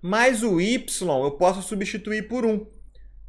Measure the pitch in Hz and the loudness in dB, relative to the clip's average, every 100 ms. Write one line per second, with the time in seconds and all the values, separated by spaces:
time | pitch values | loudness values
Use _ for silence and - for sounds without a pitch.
0 | 175 214 254 226 233 170 202 254 - - | -2 2 4 4 2 2 2 0 -2 -4
1 | 180 135 143 139 180 196 180 202 196 214 | 0 2 0 4 2 2 -2 -4 -4 -6
2 | 208 214 214 247 233 208 - - - - | -4 -4 -4 0 0 0 -4 -14 -20 -20
3 | - - | -20 -20